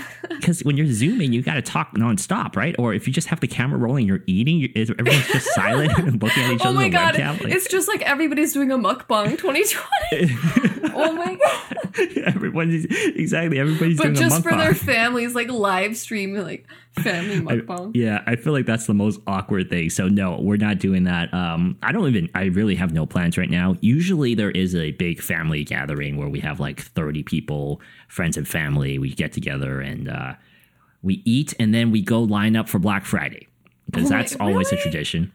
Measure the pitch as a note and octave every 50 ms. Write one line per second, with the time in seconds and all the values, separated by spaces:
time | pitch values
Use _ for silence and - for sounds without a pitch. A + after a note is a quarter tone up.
0 | - - - - - - E4 D4 - F3 E3+ - - D3 C#3 C#3 D#3 C#3+ A#2 G#2
1 | B2+ F3 B3+ A#3+ D#3 C3 A#2 A#2+ C3 - D#3 C3 - - - D#3+ D#3 - - G#2
2 | A2+ A#2+ G#2+ - - - F#3+ - - - - F#2+ A2+ B2+ - - A#2+ A2+ G2 G#2+
3 | - C3 C3 E3+ - - E3 - - - - - B2 C#3 C#3+ B2 A#2+ A#2 C#3 C#3
4 | A2 F#2+ F#2+ - - G2 F#2 G2 A#2+ D3+ E3+ E3 C3 - - A2 A2 A2 - -
5 | A#2 - D3+ C#3 B2 - - C3 - - - - F#2+ G#2+ A#2+ C#3 D3+ D#3 - -
6 | - C#3 A#2 G#2+ - A2+ - - B2 B2+ B2 A#2+ F4+ - - G4 G4 - - F4
7 | E4 E4 - - - - D3 - - - F4+ F#4 - - F4+ F#4+ - G4+ G#4+ -
8 | - - C#4+ C4+ D#4+ C#4+ D4 D4 D#4 D4 - C#4 C#4 C4 C4 B3 G#3 F#3+ C4 -
9 | - - A3+ G#3+ G3+ - D#4+ - - C4+ C4+ D#4+ G#4+ - - - - - G5+ F5+
10 | - - - C#3 F3 C#3 A#2+ A#2 D3 D#3+ - B3+ B3+ - - - D#4 D4+ - B3+
11 | D#4 D#4+ D#4+ E4+ F4 F#4 F#4 - D5 - - - - - - - - F#3+ - -
12 | F#4 F4 - - - F3+ - F#3+ - - - E3 E3 E3 E3 D#3+ D#3+ - - G#4+
13 | A4 D#4+ - - E3 - - E3 E3+ E3 C#3+ C3+ C#3 D#3 D#3 D#3 E3 E3+ E3 D3
14 | - D3 C#3+ C#3 B2+ - - E3+ - E4+ - - D#4+ D#4 - - - C#4+ B3 A3+
15 | A3+ B3 B3 A#3+ A#3 A#3+ A#3+ A#3+ A#3 A#3+ B3 A3 G3+ G3 F#3 F#3 G3 G#3+ A3+ A3+
16 | - - A3+ G#3 G3 F#3+ G3 G#3 F3 D3+ - - - - - - - _ - -
17 | - A3+ F3+ E3+ F3 G#3 G3+ D#3+ - D#3+ A#2+ A2+ - - F3+ - F2+ A2 A#2 B2
18 | A#2 A2 G#2 G#2 - A2+ A#2 A#2+ - D3+ D3+ C3+ B2 A#2 A2+ A#2 - - G#2 G2+
19 | G2+ G#2+ G2 - - - G2 F#2+ F#2+ - G#2 F#2 F2+ - F2+ F2 E2 D#2+ - -
20 | F#2+ F#2+ G2+ G2 F#2+ F2+ E2+ - D2 G2 G#2 G#2 G#2+ G#2 G2+ F2+ - F#2+ F#2+ F#2
21 | F2+ F2+ F2 E2+ E2+ - - F2+ F2+ E2+ E2 E2+ F2+ F2+ - - - A#2 D#3+ A3+
22 | F3+ C#3 A#2+ F#2+ E2 - - F#2 F#2+ F#2+ F2 G2 A2 G2+ F#2 E2+ F#2+ E2+ D#2+ D#2+
23 | D#2 - - F2+ F2 E2+ - F#2 F2+ - E2 F2+ F2+ F#2+ F2+ - - A2 C3 D#3+
24 | F3 F#3+ F#3+ D3+ C#3 A#2+ A#2 G#2+ G#2 G2 - F#2 F#2 F2+ F2+ E2+ D#2 D2+ - -
25 | F2+ E2+ E2 - - - F2 E2 E2 D#2+ D#2 D2 D2 - D2+ D2 C#2 C#2+ D2 C#2+
26 | C#2+ C#2+ C#2+ C#2+ C#2+ C#2+ C#2+ C#2 - D#2 C#2+ - C#2+ D2 C#2+ - - - - F2
27 | D#2+ D2 D2 D2+ C#2+ - - D#2 D2+ - D2+ D2 C#2+ D2 D2 - - - - -
28 | - _ - - F2 E2 - D2+ C#2+ - - E2 D2+ C#2+ C#2+ C#2+ C2+ C#2 C#2 C2+
29 | C2+ C2 C2 - E2 - - - - D2 C#2 C2+ C2+ C2 C2+ C2+ C2+ C#2 - -
30 | - - C2 C2 B1+ C2 - - _ _ _ _ _ _ _ _ _ _ _ -
31 | - F#2+ F#2+ - - A2+ A#2 C3+ D3+ - - - A#2 G#2+ A2 A#2 A#2 A#2 A2 A2
32 | F#2+ - A#2 A#2 A#2 G#2 G#2 G#2 G2+ A2 A2 A2+ G#2+ - - F#2+ F2 G#2+ G2 G2
33 | - - G#2+ D#2+ C#2+ C#2+ - - - _ _ _ _ - _ _ - - - -
34 | - F#2 G2 A2+ A#2 - - - G#2 G2+ G2 F#2+ F#2 - F#2+ F#2 - D#2+ D#2 D2+
35 | D2 - - E2 F2+ -